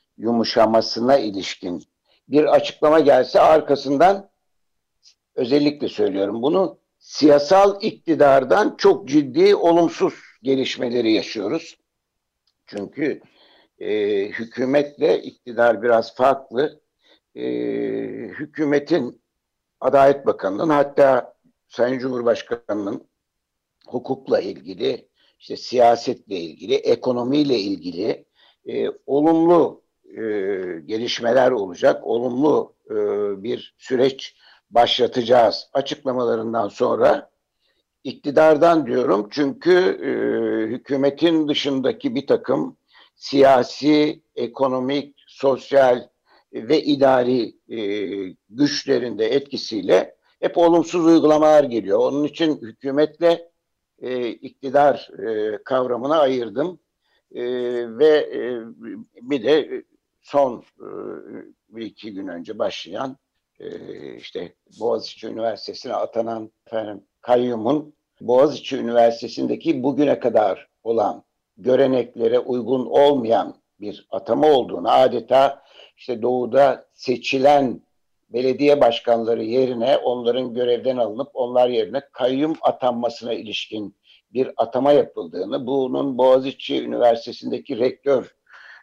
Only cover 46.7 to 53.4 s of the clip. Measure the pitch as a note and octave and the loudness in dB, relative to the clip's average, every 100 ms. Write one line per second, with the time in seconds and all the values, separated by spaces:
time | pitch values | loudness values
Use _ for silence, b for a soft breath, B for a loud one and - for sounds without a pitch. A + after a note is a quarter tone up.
46.7 | D#3 D3 C#3 C3+ C3 B2 B2+ A2+ _ - | 0 2 2 4 4 2 0 -2 _ -14
47.7 | A2+ G2+ G#2 F#2 G2 F#2+ - _ A2+ C#3+ | -8 -6 -6 -6 -8 -10 -14 _ -2 -2
48.7 | - C#3 B2+ A#2+ G2+ A2 C3 - A2+ - | -2 -2 -2 -2 -4 0 -2 -4 -12 -8
49.7 | G#2+ F2 - - _ _ - F3 - E3+ | -6 0 0 0 _ _ -6 -4 2 4
50.7 | E3+ D#3+ F3+ E3 E3 D3+ D3+ D3+ D3+ C3+ | 4 2 0 4 6 6 4 6 6 4
51.7 | A2+ F#2+ G#2 B2+ C#3 D3 D3 D#3+ C3+ A2 | -2 -2 0 0 -2 -6 -2 -2 -2 -8
52.7 | - C#3 C#3 D3+ - E3+ E3+ | -10 -6 0 0 2 0 0